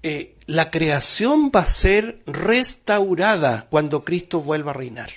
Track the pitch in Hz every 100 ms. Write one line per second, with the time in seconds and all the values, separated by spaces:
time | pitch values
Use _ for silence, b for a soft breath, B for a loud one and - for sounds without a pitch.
0 | 160 147 - _ - 156 160 165 160 143
1 | - - 226 302 285 208 165 - 190 202
2 | 220 - - 143 - 240 254 - - 208
3 | 196 170 202 202 139 113 - 151 151 147
4 | - 175 175 170 143 151 147 135 127 117
5 | 110